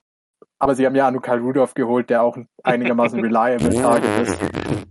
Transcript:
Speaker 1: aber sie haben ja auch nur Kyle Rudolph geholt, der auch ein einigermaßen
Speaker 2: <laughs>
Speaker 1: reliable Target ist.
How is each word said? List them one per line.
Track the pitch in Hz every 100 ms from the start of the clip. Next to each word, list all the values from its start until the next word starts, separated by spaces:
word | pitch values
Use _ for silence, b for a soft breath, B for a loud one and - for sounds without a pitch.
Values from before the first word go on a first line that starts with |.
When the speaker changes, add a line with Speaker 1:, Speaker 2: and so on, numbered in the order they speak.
| _ _ _ _ _ -
Speaker 1:
aber | 139
sie | 127 131
haben |
ja | 135 131
auch |
nur | 127
Kyle | 127 120
Rudolph | 123 135 123
geholt, | - 117 123 120
der | 120
auch | 120 123
ein | 117 _
einigermaßen | - 123 123 117 117 117
Speaker 2:
<laughs> |
Speaker 1:
reliable | 113 113 120 120 -
Target | 117 127 117 110 107 117
ist. | - - - - 98 87